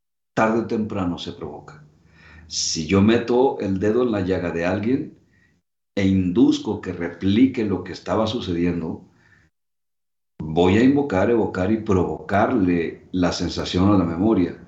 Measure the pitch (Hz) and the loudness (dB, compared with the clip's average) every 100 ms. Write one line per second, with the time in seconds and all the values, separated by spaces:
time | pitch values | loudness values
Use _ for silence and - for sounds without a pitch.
0 | _ _ _ - 110 117 98 113 104 101 | _ _ _ -2 0 0 -2 -4 -4 -4
1 | 87 82 90 - 78 73 - - - _ | -4 -6 -10 -12 -14 -14 -18 -20 -20 _
2 | _ _ - - - - - 82 78 95 | _ _ -20 -20 -12 -6 -4 -4 0 2
3 | 101 117 - 123 139 - 101 95 104 117 | 4 2 2 2 2 0 -4 -2 0 0
4 | 127 104 90 92 85 82 87 101 110 135 | 0 -2 -2 -2 -2 -4 -2 -2 -2 -2
5 | - - _ _ _ _ _ _ _ - | -4 -14 _ _ _ _ _ _ _ -2
6 | 98 95 90 92 147 - 110 98 92 87 | 2 2 2 4 4 4 -2 -6 -6 -6
7 | 82 - 95 107 131 123 104 92 - 80 | -8 -4 0 4 4 2 -2 -2 -6 -12
8 | 92 98 104 - 92 85 87 85 82 - | -4 -2 0 -4 -4 -2 0 -2 -6 -10
9 | - _ _ _ _ _ _ _ _ _ | -14 _ _ _ _ _ _ _ _ _
10 | _ _ _ _ 78 80 92 104 131 143 | _ _ _ _ -6 2 4 6 4 4
11 | 139 95 104 117 98 92 95 110 101 95 | 0 0 2 2 0 -2 -2 -2 0 0
12 | 80 76 - 98 113 127 90 87 80 - | 0 -4 -2 0 2 2 2 0 -2 -8
13 | - 92 87 - 85 85 76 92 98 101 | -10 -2 -2 -2 -6 -6 -4 2 4 4
14 | 85 82 107 101 85 - | 2 0 0 2 0 -4